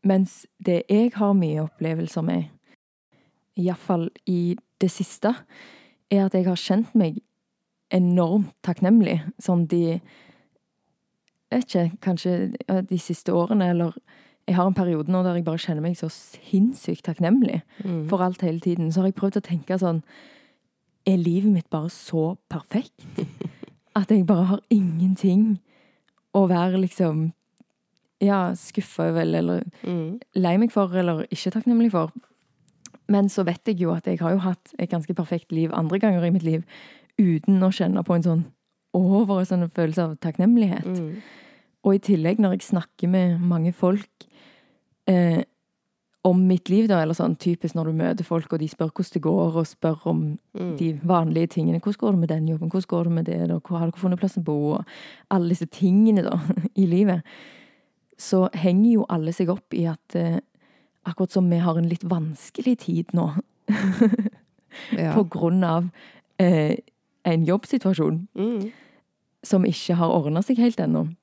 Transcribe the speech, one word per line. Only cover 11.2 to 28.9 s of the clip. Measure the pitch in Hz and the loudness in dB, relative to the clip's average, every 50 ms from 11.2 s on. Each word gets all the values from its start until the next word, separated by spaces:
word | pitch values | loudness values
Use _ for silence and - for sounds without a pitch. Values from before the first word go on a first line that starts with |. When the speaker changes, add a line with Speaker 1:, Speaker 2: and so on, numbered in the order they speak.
| _ _ _ _ _ _ | _ _ _ _ _ _
Speaker 1:
vet | - 247 254 | -4 -4 -4
ikke, | _ - 185 170 165 170 - | _ 0 0 0 0 -2 -4
kanskje, | - 190 180 165 - 180 180 175 - 92 - - - - | -4 -4 -4 -2 -2 -2 -2 0 -2 -4 -6 -8 -4 -2
ja, | 190 190 | -2 -2
de | 185 190 185 175 | -2 -2 -4 -6
siste | - - 175 - - - 185 | -4 -6 -8 -6 -4 -2 0
årene, | 175 170 - 226 208 185 175 | 0 0 2 2 0 2 2
eller | 175 170 170 165 - - _ _ _ _ _ _ _ _ _ - | 2 0 0 -2 -4 -8 _ _ _ _ _ _ _ _ _ -2
jeg | 185 | 0
har | 180 180 196 | 2 2 2
en | 190 | 2
periode | 202 185 175 170 156 151 151 | 0 0 0 0 -2 0 0
nå | 185 185 180 | 0 0 0
der | 185 175 | 0 0
jeg | 175 170 | -2 -2
bare | 160 160 170 | -2 -4 -4
kjenner | - - 165 151 | -4 -4 -4 -4
meg | 151 170 175 - | -2 -4 -4 -4
så | - 160 | -6 -10
sinnssykt | - - - - - - - - - 185 196 240 269 - - - 170 - - | -10 -12 -18 -18 -20 -20 -10 -2 2 2 2 2 0 -4 -8 -8 -8 -6 -6
takknemlig | - 160 - 175 165 214 269 247 - - 170 - _ _ - 202 | -8 -4 -2 2 2 4 4 2 2 0 -4 -8 _ _ -12 -8
Speaker 2:
Mm. | 196 175 165 151 156 | -6 -6 -6 -4 -2
Speaker 1:
for | 196 180 | 0 0
alt | 180 180 185 - | 0 -2 -2 -2
hele | 190 175 160 170 | -4 -4 -4 -2
tiden. | - 185 170 175 165 160 | -2 -2 -2 0 -2 -2
Så | 160 185 | 0 0
har | 185 190 | 0 0
jeg | 190 | 0
prøvd | - - 196 190 214 | 0 -4 -2 -2 -4
å | |
tenke | 196 - 175 165 139 - 185 185 | -4 -4 -6 -6 -4 -4 -2 0
sånn, | 185 175 165 160 156 _ - - - - - _ _ _ _ _ _ _ _ _ _ _ _ _ _ - | 0 0 0 -2 -4 _ -20 -20 -20 -20 -20 _ _ _ _ _ _ _ _ _ _ _ _ _ _ 0
er | 190 185 | 2 2
livet | 170 175 170 185 196 214 | 2 2 0 2 2 2
mitt | 202 175 165 _ | 2 2 0 _
bare | - 156 151 170 | -6 -6 -6 -6
så | - - - - - 165 156 160 190 - _ _ | -10 -12 -14 -6 -2 -2 -2 -2 -4 -8 _ _
perfekt? | - 160 - _ - 214 277 - _ _ - - - - | -10 -10 -10 _ -6 -6 -6 -6 _ _ -20 -14 -10 -10
Speaker 2:
<laughs> | 156 143 - - - 165 - - - - _ _ _ _ _ | -10 -10 -10 -12 -14 -14 -14 -16 -20 -20 _ _ _ _ _
Speaker 1:
At | 214 196 - | -4 0 2
jeg | 214 208 185 160 | 4 2 4 4
bare | 208 170 180 | 4 2 4
har | 180 196 202 _ _ | 2 0 -2 _ _
ingenting | 233 208 190 175 160 165 180 185 190 - - 196 180 196 214 226 208 180 _ _ _ _ _ _ _ _ _ _ _ _ _ _ _ | 2 2 2 2 0 0 2 0 0 2 2 2 4 4 4 2 0 -2 _ _ _ _ _ _ _ _ _ _ _ _ _ _ _
å | 196 196 180 | 2 4 4
være | 180 170 175 185 185 190 | 4 2 2 0 0 0
liksom, | 190 180 - - 185 165 156 156 160 165 165 _ _ _ _ - _ _ _ _ _ _ _ _ _ _ _ _ | 0 -2 0 0 0 0 0 0 -2 -4 -4 _ _ _ _ -20 _ _ _ _ _ _ _ _ _ _ _ _
ja, | 196 202 202 196 180 175 180 | 0 2 2 2 0 -2 -4
skuffet | 180 - - - - 190 - | -6 -10 -8 -6 -6 -6 -6